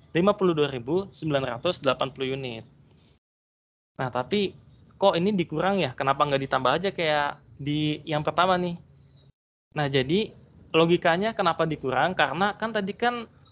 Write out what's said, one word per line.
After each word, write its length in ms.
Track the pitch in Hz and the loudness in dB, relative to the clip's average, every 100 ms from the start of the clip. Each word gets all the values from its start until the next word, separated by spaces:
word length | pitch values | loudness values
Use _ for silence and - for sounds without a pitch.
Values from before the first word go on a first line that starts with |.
| _ 160 | _ 0
lima 160 | 190 | 2
puluh 240 | 202 185 156 | 2 2 2
dua 160 | 147 | 0
ribu 320 | 131 117 175 196 | -2 -4 -4 -4
sembilan 440 | - 156 139 131 117 | -8 -2 -2 -2 -4
ratus 280 | 175 175 | -4 -2
delapan 240 | 143 160 135 | -2 -2 -4
puluh 240 | 135 131 | -4 -6
unit. 320 | 135 131 113 110 - _ _ _ _ _ _ _ _ _ _ _ - | -6 -8 -10 -14 -20 _ _ _ _ _ _ _ _ _ _ _ -8
Nah, 80 | 131 | -6
tapi 480 | 123 127 208 185 - - - - - | -4 -2 -2 -2 -6 -20 -20 -20 0
kok 180 | 196 | 2
ini 220 | 170 185 208 | 2 2 0
dikurang 420 | 165 156 175 196 | -2 -2 0 0
ya? 140 | 143 | 0
Kenapa 320 | - 135 139 | 0 0 2
nggak 240 | 147 135 135 | 2 0 0
ditambah 240 | 135 127 151 | 0 2 2
aja 100 | 190 | 0
kayak 460 | 180 160 151 143 143 - - | -2 0 0 0 -4 -14 -10
di 400 | 143 147 151 147 147 | -4 -2 0 -2 -4
yang 160 | 151 | -4
pertama 320 | 151 151 185 180 | 0 2 4 2
nih? 240 | 180 175 - - - - _ _ _ _ _ 151 | 0 -6 -12 -20 -20 -20 _ _ _ _ _ -4
Nah, 80 | 143 | 0
jadi 460 | 139 127 185 220 - - - - | 2 2 0 0 -6 -20 -20 -2
logikanya 640 | 165 170 175 175 170 214 226 | 2 4 4 4 2 0 0
kenapa 320 | 185 160 160 | 0 0 -2
dikurang? 480 | 147 131 123 156 180 | -2 -2 0 2 2
Karena 400 | 143 147 202 196 | 0 2 -2 -2
kan 160 | 226 | -4
tadi 240 | 214 196 202 | -4 -4 -2
kan 320 | 240 240 226 _ - | -2 -2 -8 _ -20